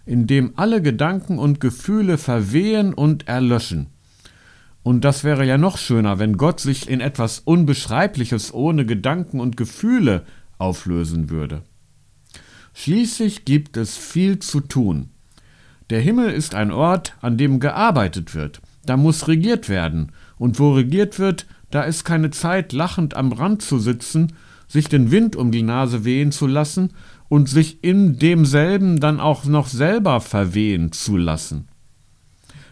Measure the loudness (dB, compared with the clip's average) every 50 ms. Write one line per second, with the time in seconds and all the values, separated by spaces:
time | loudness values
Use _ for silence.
0 | -6 -2 0 0 2 2 2 2 2 0 -2 -2 0 2 2 2 2 0 0 0
1 | 0 -2 -2 -4 -4 -4 -2 0 0 0 0 2 0 -2 -4 -4 -4 -2 0 0
2 | 2 0 0 0 -2 -2 -2 -2 0 0 0 0 2 2 2 2 0 0 0 2
3 | 2 2 2 0 -4 -4 -2 0 2 2 2 0 -2 -4 -6 -6 -6 -8 -12 _
4 | _ _ _ _ -20 -20 _ _ _ -20 -20 -20 _ -20 -16 -6 0 0 2 4
5 | 4 2 2 0 0 0 0 2 2 2 4 4 2 2 0 -4 -2 0 0 2
6 | 2 2 0 0 0 0 0 2 0 0 0 -2 -2 -4 -4 -4 -4 -4 -4 -4
7 | -4 -4 -4 -4 -4 -4 -6 -4 0 2 2 4 4 2 0 -2 -4 -4 -2 -2
8 | -2 -2 -2 -4 -4 -2 -4 -4 -6 -6 -4 -2 0 0 0 0 0 0 -2 -2
9 | -2 -2 -2 -2 -4 -6 -6 -4 -4 -4 -4 -4 -6 -8 -6 -4 -2 0 2 2
10 | 2 2 2 0 -4 -8 -18 -20 -20 -18 -10 -6 -4 -4 -4 -4 -6 -4 -4 -2
11 | -2 -2 -4 -4 -4 -4 -6 -6 -6 -8 -8 -12 -14 _ _ _ _ _ _ _
12 | _ _ _ _ _ _ -20 -20 -20 -20 -20 -20 -20 _ -20 -8 -4 0 0 0
13 | 0 0 -2 -2 -2 -2 -4 -4 0 2 2 2 2 -2 -6 -6 -6 -6 -8 -12
14 | -12 -6 -2 0 2 2 0 -2 -4 -4 -4 -4 -4 -2 -2 0 0 0 -2 -4
15 | -6 -10 -16 -20 _ _ _ _ _ _ _ _ -20 -20 _ _ _ -4 -2 0
16 | 2 2 2 2 0 0 0 -2 -4 -4 -4 -2 -2 -2 0 0 0 0 0 -2
17 | -4 -8 -12 -6 -4 -2 0 2 2 2 2 2 0 -2 0 0 2 2 2 2
18 | 0 0 -2 -6 -10 -8 -8 -8 -8 -8 -10 -14 -20 -20 -20 -10 -6 -2 0 2
19 | 4 2 2 2 0 0 2 2 2 2 0 -2 -2 -2 -2 -2 -2 -2 -2 -4
20 | -4 -6 -10 -16 -20 -20 -8 -4 -2 -2 2 2 2 4 4 2 2 2 0 0
21 | 0 0 -2 -2 -2 -2 -2 -4 -8 -16 -20 -20 -12 -6 -4 -4 -2 -2 -4 -4
22 | -2 0 0 0 0 0 -2 -4 -4 -2 -2 -2 -2 -4 -4 -4 -4 -2 -2 -2
23 | -4 -2 -2 -2 -2 -2 -2 -2 -2 -2 -2 -2 -2 -2 -2 0 0 0 -2 -4
24 | -6 -2 0 0 0 0 -2 -8 -20 -20 -20 -20 -10 -4 -2 0 0 2 4 4
25 | 4 4 4 4 4 2 0 0 0 0 0 0 0 0 0 0 0 0 -2 -2
26 | 0 0 0 2 0 0 0 0 0 0 0 0 -2 -2 -2 -2 -2 -2 -4 -8
27 | -20 -20 -20 -16 -2 2 4 4 4 4 4 2 2 2 -2 -4 0 2 4 4
28 | 4 4 4 4 4 4 6 4 4 4 4 4 4 2 2 2 2 2 2 2
29 | 2 0 0 0 0 0 0 0 0 0 2 2 0 0 -2 0 0 0 2 2
30 | 2 0 0 0 -2 -2 -2 0 0 0 0 0 0 2 0 0 -2 -2 -4 -6
31 | -4 -2 0 0 0 0 -2 -4 -6 -8 -10 -10 -12 -14 -20 -20 -20 -20 _ _
32 | _ _ _ _ _ _ _ _ _ -20 -20 -20 -20 -20